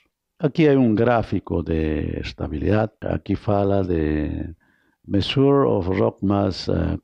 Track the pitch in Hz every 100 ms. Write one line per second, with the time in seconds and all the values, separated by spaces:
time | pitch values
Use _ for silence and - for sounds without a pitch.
0 | _ _ _ - 151 - 151 139 120 107
1 | 117 120 - 95 - 87 80 80 78 76
2 | 82 - - - - 73 87 104 110 -
3 | 95 87 - 98 - 101 98 98 90 85
4 | 76 76 78 80 78 82 _ _ _ _
5 | - 98 92 135 139 139 127 107 87 95
6 | 113 - 98 101 101 - - 92 82 82